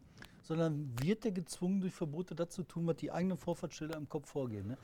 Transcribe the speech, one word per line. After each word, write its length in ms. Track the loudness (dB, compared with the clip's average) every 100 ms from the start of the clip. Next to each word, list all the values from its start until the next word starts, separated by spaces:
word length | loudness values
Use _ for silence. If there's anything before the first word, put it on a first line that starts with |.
| -4 -18 -18 -10
sondern 500 | 0 4 4 2 0 0
wird 260 | 2 4 2
der 60 |
gezwungen, 480 | 0 -2 0 2 4
durch 140 | 2
Verbote 400 | 0 -2 -2 -2
das 160 | -2 -2
zu 140 | -2
tun, 240 | -4 0 2
was 80 | 2
die 160 | 0
eigenen 260 | 2 2 2
Vorfahrtsschilder 580 | -2 -2 -4 -4 -6 -4
im 140 | -4
Kopf 200 | -4 -2
vorgeben, 400 | -2 0 -2 -4
ne? 80 | -6